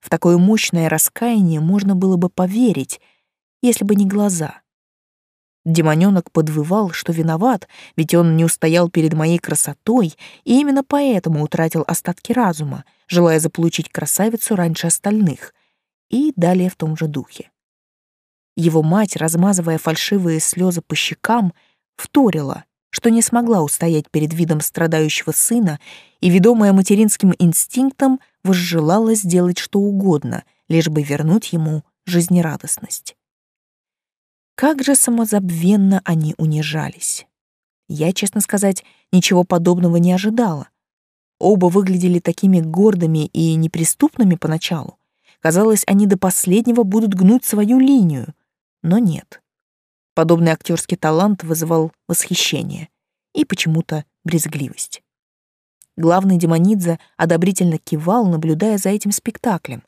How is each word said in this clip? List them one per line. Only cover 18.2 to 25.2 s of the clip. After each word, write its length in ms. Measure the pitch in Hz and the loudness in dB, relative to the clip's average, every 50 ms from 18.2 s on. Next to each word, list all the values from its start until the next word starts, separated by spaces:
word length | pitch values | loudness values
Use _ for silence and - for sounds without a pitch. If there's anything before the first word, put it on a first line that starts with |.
| _ _ _ _ _ _ _ | _ _ _ _ _ _ _
Его 260 | - 165 170 156 160 156 | -2 -2 2 2 2 2
мать, 340 | 156 175 208 220 196 - | 2 2 0 0 -2 -4
размазывая 600 | - 156 160 160 170 175 202 202 185 170 165 160 156 | -4 -4 -2 0 0 2 2 2 0 0 -2 -4 -4
фальшивые 640 | - 165 160 160 - - 208 202 180 170 160 160 | -2 -4 -4 -4 -4 -2 -2 -2 0 0 -2 -2
слёзы 420 | 156 - - 175 180 185 175 170 - | -2 -4 -4 -2 -2 -2 -2 -4 -6
по 140 | _ 165 | _ -6
щекам, 560 | - - - 170 _ _ - 226 240 214 175 - _ _ _ _ _ _ _ _ | -4 -4 -6 -8 _ _ -2 0 0 0 -2 -4 _ _ _ _ _ _ _ _
вторила — 680 | - - - _ 294 269 220 165 160 143 135 - - - _ _ _ _ _ | -18 -18 -2 _ 2 2 4 2 0 -6 -6 -8 -10 -12 _ _ _ _ _
что 180 | - - - 240 | -12 -2 0 2
не 140 | 226 233 226 | 2 2 2
смогла 400 | - - 240 240 233 233 190 156 | 2 0 0 2 2 2 2 2
устоять 480 | 147 - - 170 170 165 151 156 _ | 0 -2 -2 0 0 0 0 -2 _
перед 240 | - 156 151 151 165 | -2 -2 -2 -2 0
видом 260 | 160 175 165 165 151 | -2 -2 0 0 -2
страдающего 680 | 151 - _ - 170 165 165 156 156 151 151 - | -4 -6 _ -2 -2 0 0 0 0 -2 -2 -4